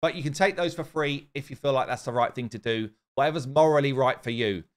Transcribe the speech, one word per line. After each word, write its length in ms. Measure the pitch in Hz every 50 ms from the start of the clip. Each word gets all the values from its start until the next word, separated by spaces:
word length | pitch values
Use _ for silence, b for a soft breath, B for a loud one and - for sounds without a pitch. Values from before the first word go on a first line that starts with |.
But 140 | - 165 147
you 80 | 180 143
can 100 | 151 143
take 240 | - 190 202 196
those 180 | 196 180 170 170
for 100 | - 156
free 440 | - - 160 151 143 143 139 - _ _
if 160 | 147 139 -
you 60 | 143
feel 160 | - _ 143 135
like 160 | 131 123 -
that's 160 | 127 120 -
the 80 | - 120
right 220 | 120 120 - -
thing 140 | - 123 113
to 80 | - 110
do. 320 | - 117 113 113 110 107 _ _ _ _ _
Whatever's 320 | - 139 151 156 165 131
morally 460 | 131 135 151 160 156 156 147 143 143 135
right 300 | 127 131 127 127 - -
for 80 | 120
you. 340 | 117 117 120 107 101 90 82 _ _